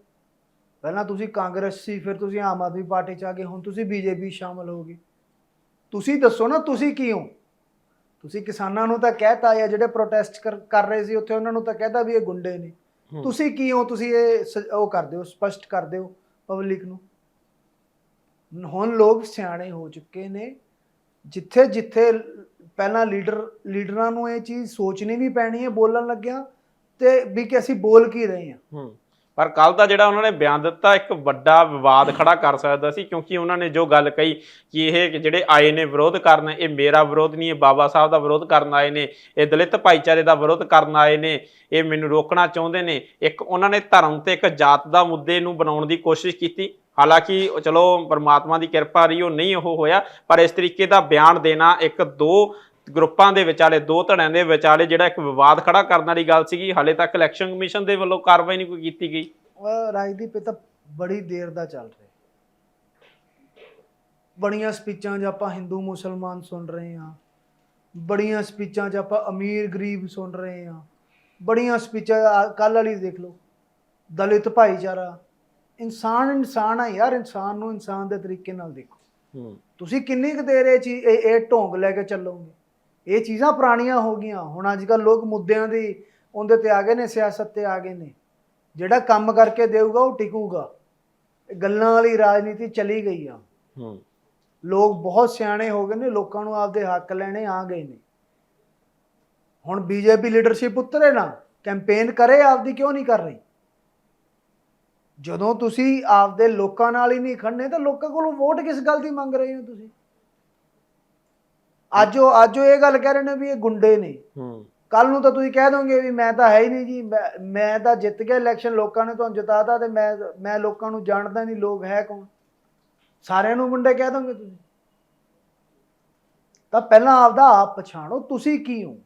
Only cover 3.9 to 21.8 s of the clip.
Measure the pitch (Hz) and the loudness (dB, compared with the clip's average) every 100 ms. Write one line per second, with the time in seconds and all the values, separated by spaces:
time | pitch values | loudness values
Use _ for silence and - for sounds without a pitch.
3.9 | 202 190 175 190 - 180 180 175 170 165 | -6 -6 -6 -10 -12 -16 -14 -16 -16 -16
4.9 | 170 _ _ _ _ _ _ _ _ _ | -20 _ _ _ _ _ _ _ _ _
5.9 | 202 269 285 254 226 226 311 311 240 285 | -8 -4 2 2 2 0 -2 -2 -4 -4
6.9 | 269 247 196 147 _ _ _ _ _ _ | -4 -6 -6 -8 _ _ _ _ _ _
7.9 | _ _ _ 151 208 202 208 190 202 226 | _ _ _ -16 -16 -14 -10 -8 -4 -2
8.9 | 233 240 226 214 226 233 220 214 208 233 | 0 0 2 0 2 2 2 0 0 -2
9.9 | 226 214 214 208 - 220 208 - 208 202 | -2 -2 -2 -4 -8 -12 -12 -2 0 0
10.9 | 214 208 220 214 220 226 226 226 220 220 | -2 -4 -6 -4 -6 -4 -6 -6 -6 -4
11.9 | 240 226 226 180 180 180 175 170 _ _ | -2 0 -2 -2 -8 -10 -12 -14 _ _
12.9 | _ _ 156 262 240 302 294 262 247 233 | _ _ -10 -8 -4 -4 -4 -2 -2 -4
13.9 | 220 240 233 233 226 - 208 208 208 208 | -6 -2 0 2 0 -2 -10 -6 -4 -2
14.9 | 185 147 170 175 - 202 196 - 185 160 | -4 -6 -10 -14 -8 -8 -8 -10 -8 -8
15.9 | 185 185 _ _ _ - 190 196 190 185 | -12 -14 _ _ _ -12 -10 -6 -8 -10
16.9 | 185 _ _ _ _ _ _ _ _ _ | -20 _ _ _ _ _ _ _ _ _
17.9 | _ _ _ _ _ _ 165 170 180 220 | _ _ _ _ _ _ -18 -12 -6 -4
18.9 | 226 214 226 226 - 185 170 185 165 160 | 4 4 4 0 -12 -10 -10 -12 -14 -16
19.9 | 160 156 185 190 196 240 269 _ _ _ | -20 _ -16 -14 -12 -14 -18 _ _ _
20.9 | _ _ _ 151 185 185 247 269 220 | _ _ _ -16 -16 -2 2 4 2